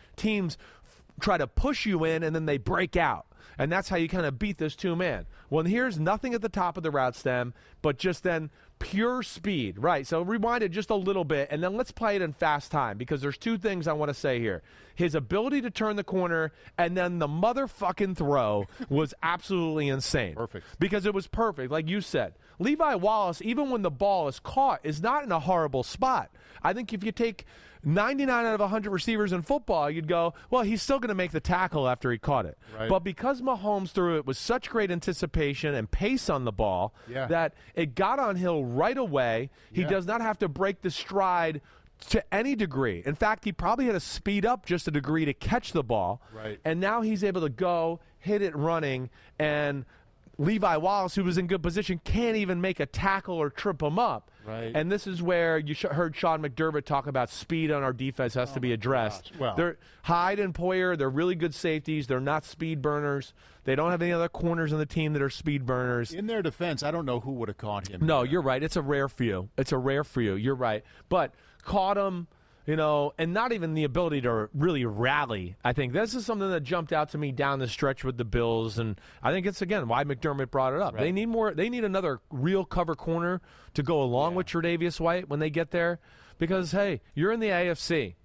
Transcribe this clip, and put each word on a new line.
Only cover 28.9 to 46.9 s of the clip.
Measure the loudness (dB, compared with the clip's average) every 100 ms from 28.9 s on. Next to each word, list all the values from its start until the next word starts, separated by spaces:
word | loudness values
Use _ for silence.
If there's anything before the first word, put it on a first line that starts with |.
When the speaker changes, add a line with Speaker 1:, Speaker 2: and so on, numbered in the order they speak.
Speaker 1:
receivers | -2 0 2 2
in | 0
football, | 0 0 2 2 2
you'd | 0 0
go, | 2 2 -2 0
"Well, | 2
he's | 2 0
still | 2 0
gonna | 2
make | 0 -2
the | -2
tackle | 0 2 2 2 0
after | 0 0
he | -2
caught | 0 0 0
it." | -8 -16 -6
Speaker 2:
Right. | 0
Speaker 1:
But | 2
because | 0 -2 -2 0
Mahomes | -2 -2 0 -2 -2
threw | 0 2 2
it | -2
with | -4
such | 0 -2 0
great | 0 0
anticipation | 0 -2 -2 -2 0 0 0 -2 -2
and | 0
pace | 0 2 0 0
on | 0 0
the |
ball | 0 2 2 -2 -4 -10
Speaker 2:
Yeah. | -6 0
Speaker 1:
that | 0 0 -4 -8 -4
it | -2
got | 2 2 2
on | 0 0
Hill | 0 0 0
right | 2 2 2
away, | 0 2 2 2 -2 -10 -8
he | -4
Speaker 2:
Yeah. | 0
Speaker 1:
does | 0 0
not | -2
have | -2 0
to | -2
break | 0 0 0
the | -4
stride | -6 -4 0 2 4 2 -2 -10 -20 -20 -20 0
to | 0 2
any | 0 0 0
degree. | 0 0 0 0 -4
In | 0
fact, | 0 0 -2
he |
probably | -2 0 2 2
had |
to | 0
speed | -2 -6 -2 2 2
up | 0 -2
just | -4 0
a |
degree | -2 0 0 0
to |
catch | 0 0 0 0
the | -2
ball. | 0 0 0 -4 -8
Speaker 2:
Right. | -12 -10 -6 -2
Speaker 1:
And | 0
now | 2